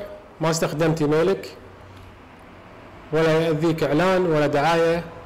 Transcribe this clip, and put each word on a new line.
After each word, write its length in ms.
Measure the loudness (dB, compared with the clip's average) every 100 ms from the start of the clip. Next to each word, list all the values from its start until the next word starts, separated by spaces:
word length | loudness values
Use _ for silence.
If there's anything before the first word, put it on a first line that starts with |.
| -4 -16 -18 -6
ما 80 | -2
استخدمت 520 | -2 -2 0 0 0
إيميلك، 560 | 2 2 2 -2 -6 -18 -20 -20 -20 -20 -20 -20 -20 -20 -20 -20 -20 -20 -20 -20 -4
ولا 260 | 0 2 2
يأذيك 440 | 0 0 0 0
إعلان 420 | 0 2 2 2 2
ولا 220 | 2 2
دعاية 560 | 2 2 2 2 0 -4 -14